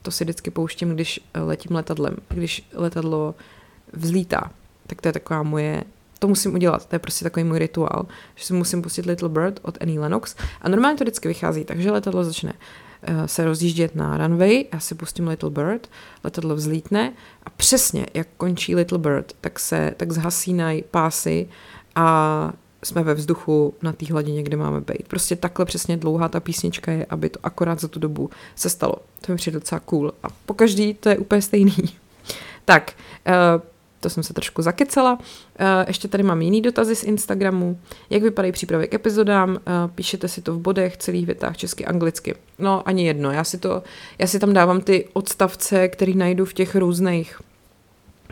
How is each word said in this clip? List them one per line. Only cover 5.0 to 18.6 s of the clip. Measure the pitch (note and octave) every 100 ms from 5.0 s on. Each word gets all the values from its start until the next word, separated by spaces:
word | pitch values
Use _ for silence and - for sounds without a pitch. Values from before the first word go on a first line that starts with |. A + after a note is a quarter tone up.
to | E3
je |
taková | D#3+ - D#3+
moje, | D3+ D3+ D3+ D#3 - - _ -
to | G3+
musím | G3 G3
udělat, | F3+ F3 D#3 -
to |
je | E3+
prostě | E3 -
takový | E3 E3+
můj | E3 D#3+
rituál, | D#3+ - D#3 - F3+ - -
že | -
si | -
musím | F3+ F3 F3+
pustit | E3+ - F3
Little | F3 E3+
Bird | D#3 F3+ G3
od | - F3
Annie | E3+ D3+
Lennox | D3+ G#3 - - - -
a | -
normálně | G3 C4+ D4+
to |
vždycky | A#3 A3+ -
vychází, | E3+ E3 D#3
takže | D#3 D#3+ F#3
letadlo | G#3 G3+ F3+
začne | E3+ D#3+ D#3 - - - - -
eh, | - D#3+ D#3
se | -
rozjíždět | D#3+ D#3+ E3+ E3 D#3+
na | D#3 D3+ D3+
runway, | D#3 E3+ F#3+ B3 C#4
já | D#3+
si | -
pustím | D#3+ D#3+ - E3+
Little | D#3+ D3+
Bird, | D3+ D#3 A#3 - - - -
letadlo | - - E3 D3+
vzlítne | D3+ D#3+ - G3+ B3 A#3+ - -
a | -
přesně, | - - G#3 - D#3 -
jak | - D#3+ -
končí | F3+ F3